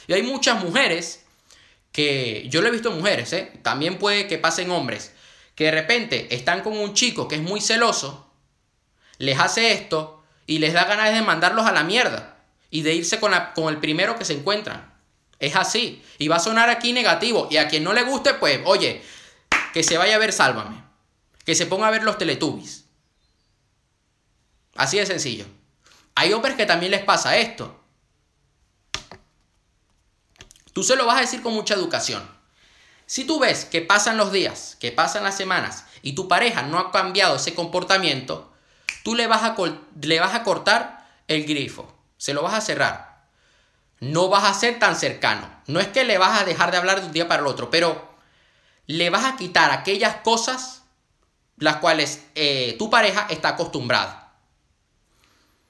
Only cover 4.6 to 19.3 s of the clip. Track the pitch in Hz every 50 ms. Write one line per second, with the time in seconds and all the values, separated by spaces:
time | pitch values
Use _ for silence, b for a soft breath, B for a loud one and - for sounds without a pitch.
4.6 | 180 180 180 170 139 123 107 104 - - b b b b b b b b b -
5.6 | 156 156 156 156 156 - 233 240 220 - - 117 - - 120 123 - - 175 190
6.6 | 190 220 214 214 208 202 202 - 254 240 170 - 131 - 151 151 156 175 202 208
7.6 | 208 - 220 226 233 226 - - - 135 139 - - _ _ _ _ _ _ _
8.6 | _ _ _ _ _ _ b b b b b b 135 139 135 135 170 196 - 226
9.6 | 226 226 208 190 - - 170 156 156 156 - b b b b b b b 156 156
10.6 | 151 151 165 170 180 180 208 208 220 214 220 226 220 202 165 160 165 180 202 226
11.6 | 226 220 185 165 151 165 196 240 247 185 120 107 - - - _ _ _ _ _
12.6 | _ _ - 156 156 156 165 175 170 170 - 214 - 202 190 175 - - - -
13.6 | 160 156 151 151 151 - 151 165 190 214 226 226 196 165 160 139 143 196 208 214
14.6 | 208 - - - - - _ _ _ _ _ _ _ _ _ _ 143 139 - 190
15.6 | 180 175 - 226 240 190 - - B B B B 143 151 165 170 170 220 220 226
16.6 | 233 240 233 233 233 240 240 247 233 202 165 214 - 233 233 180 143 - 147 151
17.6 | 151 151 160 151 156 180 208 240 247 247 277 254 - 277 262 269 - 151 139 127
18.6 | 135 170 196 196 180 127 110 - B B B B B B